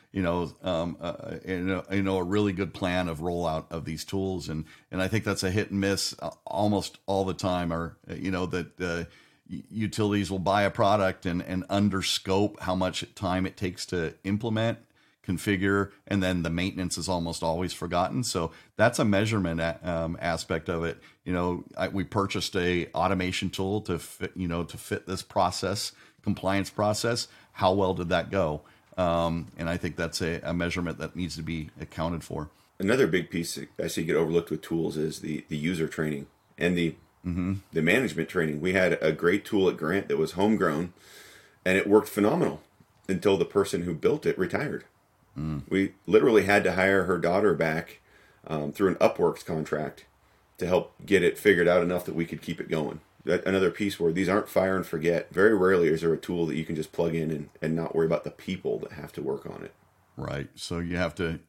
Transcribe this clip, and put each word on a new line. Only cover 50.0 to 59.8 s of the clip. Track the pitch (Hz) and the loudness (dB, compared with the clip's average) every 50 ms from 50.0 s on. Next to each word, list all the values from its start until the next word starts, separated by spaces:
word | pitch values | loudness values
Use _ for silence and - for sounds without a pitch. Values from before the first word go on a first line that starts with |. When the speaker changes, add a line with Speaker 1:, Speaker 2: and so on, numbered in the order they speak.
| - _ _ _ _ _ _ _ _ _ _ - | -20 _ _ _ _ _ _ _ _ _ _ -6
Speaker 2:
to | 90 | 0
help | 85 92 85 - - - - - | 2 2 2 2 0 -8 -12 2
get | - 98 92 87 | 4 4 6 6
it | - - | 4 2
figured | - - 107 95 85 85 87 | 6 6 6 6 8 6 6
out | 90 90 | 6 4
enough | 85 87 90 87 - | 4 2 0 -2 -4
that | - - | -4 -4
we | 82 85 | -4 -4
could | - 82 78 | -4 -6 -8
keep | - - 82 - | -8 -6 -6 -6
it | - - | -4 -4
going. | 80 78 73 - - 80 - _ _ - - | -2 -2 -2 -4 -6 -10 -14 _ _ -8 -2
That, | - 87 87 - | 0 0 0 2
another | 92 95 95 95 85 | 0 2 2 2 2
piece | - - 104 98 - - | 2 0 -2 -2 0 0
where | 87 82 | 0 2
these | 82 92 95 85 | 2 2 2 2
aren't | 98 107 - - | 2 2 0 2
fire | - 95 92 95 95 | 2 2 2 4 2
and | 92 85 | 0 -2
forget. | - - 78 78 85 85 82 - - | -4 -4 0 2 2 2 2 -2 -2
Very | - 87 98 113 110 | 4 6 6 6 8
rarely | 95 92 92 95 87 85 76 | 6 6 6 6 6 6 4
is | 80 80 | 4 2
there | 82 82 80 | 2 2 0
a | 78 | 0
tool | - - 90 87 85 | -2 -2 -2 0 0
that | 80 64 | 0 -2
you | 78 80 | -2 -4
can | - 82 | -4 -4
just | 76 78 - | -6 -6 -4
plug | - - 85 85 80 | -2 -2 0 0 0
in | 80 78 80 | -2 -2 -2
and, | 80 71 76 - - _ | -4 -6 -8 -12 -10 _
and | - 80 80 | -4 -2 -2
not | 82 80 - - | -2 -2 0 0
worry | 80 80 | 2 2
about | 80 82 - - | 4 2 0 -2
the | - | -6
people | - - - 92 92 - - 131 - - | -12 -10 -8 -8 -6 -4 -4 -4 -4 -4
that | - - | -6 -10
have | - 76 73 - - | -12 -14 -14 -12 -10
to | - | -6
work | 73 67 - - - | -6 -4 -6 -6 -8
on | - 50 50 50 | -12 -12 -12 -14
it. | - - _ | -16 -18 _